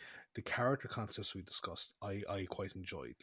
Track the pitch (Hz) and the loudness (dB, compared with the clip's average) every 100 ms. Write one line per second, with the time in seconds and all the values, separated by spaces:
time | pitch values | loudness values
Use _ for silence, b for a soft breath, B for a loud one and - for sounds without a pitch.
0 | B B B - - - 123 139 - - | B B B -4 0 6 6 6 2 -2
1 | 107 - 101 98 90 - - 85 - - | -2 -2 -2 -4 -4 -2 -2 -2 -6 -4
2 | - 101 - 98 92 - 95 98 87 85 | -2 -2 0 0 0 0 -2 -2 -4 -4
3 | 60 - | -4 -4